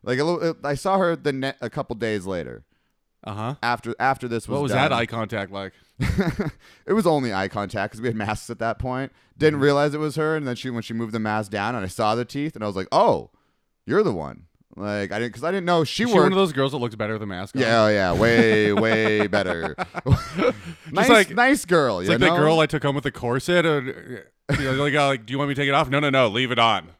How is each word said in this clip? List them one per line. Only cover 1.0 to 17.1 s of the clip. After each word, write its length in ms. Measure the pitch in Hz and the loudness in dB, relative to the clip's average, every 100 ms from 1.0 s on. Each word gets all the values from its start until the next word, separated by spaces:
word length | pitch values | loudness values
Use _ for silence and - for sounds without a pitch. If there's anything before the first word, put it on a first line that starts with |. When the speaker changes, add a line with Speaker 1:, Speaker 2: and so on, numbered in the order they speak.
| 175 160 | 2 0
Speaker 1:
the 160 | 151 | -2
ne-, 200 | 135 135 - | -2 -6 -6
a 100 | 117 | -8
couple 280 | 147 131 113 | -8 -8 -4
days 280 | 113 107 92 | -2 -4 -4
later. 380 | 92 65 58 _ _ _ _ _ _ - | -6 -8 -14 _ _ _ _ _ _ -14
Speaker 2:
Uh-huh. 300 | 101 113 143 | -8 -8 -4
Speaker 1:
After, 320 | 117 120 113 - | -4 -2 -6 -2
after 280 | 131 135 123 | 0 0 -4
this 200 | 117 - | -6 -4
was 60 | 135 | -4
Speaker 2:
What 40 | |
was 80 | 143 | 0
Speaker 1:
done. 100 | 127 | 0
Speaker 2:
that 120 | 147 | 0
eye 140 | 123 117 | 0 -2
contact 440 | 113 110 110 98 | -6 -6 -6 -8
like? 220 | 98 95 _ _ - | -10 -12 _ _ -4
Speaker 1:
<laughs> 60 | - - 180 - 165 - - _ - | -2 0 -2 -2 -8 -8 -20 _ -2
It 80 | |
was 140 | 202 175 | 2 2
only 260 | 151 127 | 2 0
eye 140 | 95 95 | -2 -2
contact 460 | 110 101 107 101 | -4 -6 -6 -6
'cause 80 | 110 | -4
we 60 | 117 | -6
had 80 | 110 | -4
masks 340 | 107 107 - | -4 -6 -8
at 80 | 113 | -6
that 180 | 113 110 | -6 -4
point. 340 | 131 127 135 _ _ _ | -6 -6 -8 _ _ _
Didn't 180 | 156 147 | 2 6
Speaker 2:
Mm-hmm. 80 | |
Speaker 1:
realize 300 | 143 143 147 151 | 4 4 2 0
it 40 | |
was 160 | 156 151 | -4 -2
her, 200 | 156 156 | -2 -2
and 120 | 139 | -4
then 80 | 120 | -6
she, 140 | 131 | -6
when 140 | 120 | -8
she 100 | - | -6
moved 180 | 113 113 | -6 -6
the 80 | 113 | -4
mask 300 | 107 107 104 | -2 -2 -4
down, 220 | 104 104 | -4 -4
and 100 | 123 | -4
I 40 | 92 | -6
saw 260 | - 107 | -2 0
the 100 | 113 120 | 0 -4
teeth, 280 | 139 151 131 | -6 -8 -6
and 80 | |
I 40 | 107 | -6
was 80 | 95 | -6
like, 120 | 95 | 0
"Oh, 400 | 147 220 90 53 _ _ _ _ _ - | 2 4 2 -4 _ _ _ _ _ -2
you're 160 | 120 | 0
the 100 | 208 | 2
one." 300 | 92 71 50 - _ _ - | -2 -6 -12 -20 _ _ -12
Like, 360 | 104 104 98 | -8 -6 -4
I 60 | 104 | -4
didn't, 140 | 120 | -6
'cause 100 | 117 | -6
I 60 | 156 | -6
didn't 140 | 196 175 | -4 0
know 180 | 170 | 2
she 200 | 151 - | 0 -2
Speaker 2:
Is 60 | 240 | 2
she 60 | 196 | 4
Speaker 1:
worked. 100 | 147 | 6
Speaker 2:
one 60 | |
of 40 | 190 | 4
those 160 | 190 | 0
girls 180 | 135 135 | 0 -2
that 40 | 143 | -2
looks 160 | 120 107 | -6 -4
better 180 | 107 | -6